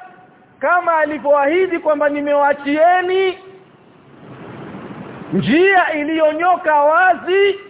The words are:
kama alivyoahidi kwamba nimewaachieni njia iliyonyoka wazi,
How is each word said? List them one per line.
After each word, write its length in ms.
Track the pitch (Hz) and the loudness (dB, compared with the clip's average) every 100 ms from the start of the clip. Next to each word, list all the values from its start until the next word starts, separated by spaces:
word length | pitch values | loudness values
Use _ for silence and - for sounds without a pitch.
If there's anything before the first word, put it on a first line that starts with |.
| - - - _ _ _ | -20 -20 -20 _ _ _
kama 380 | 277 349 349 320 | -2 0 0 0
alivyoahidi 840 | 302 302 - 294 277 349 370 339 | -2 -2 0 2 2 0 0 -2
kwamba 300 | 311 294 294 | -2 0 0
nimewaachieni 1300 | 294 285 285 285 285 277 294 330 359 359 370 381 359 - - - _ _ - - - - - - - - - - - - - - | -2 -2 0 0 -2 -2 2 4 2 0 0 -2 -4 -12 -20 -20 _ _ -20 -20 -20 -20 -20 -18 -18 -16 -16 -16 -16 -16 -16 -6
njia 600 | 180 156 294 381 381 330 | -4 0 4 4 4 2
iliyonyoka 840 | 311 294 320 311 311 349 349 349 302 | -2 -4 0 0 2 0 0 2 2
wazi, 840 | 294 320 370 339 330 381 403 381 - | 2 4 2 2 0 2 2 0 -10